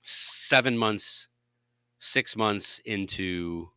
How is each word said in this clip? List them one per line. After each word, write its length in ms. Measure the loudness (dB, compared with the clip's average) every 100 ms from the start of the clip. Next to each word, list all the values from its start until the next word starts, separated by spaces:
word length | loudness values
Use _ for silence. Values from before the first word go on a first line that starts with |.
Seven 760 | -2 0 2 0 4 4 6 2
months, 500 | 2 0 -4 -10 -12 _ _ _ _ _ _ _
six 380 | -2 0 0 0
months 420 | 0 0 -4 -10 -6
into 840 | -4 -4 -4 -4 -2 -4 -6 -10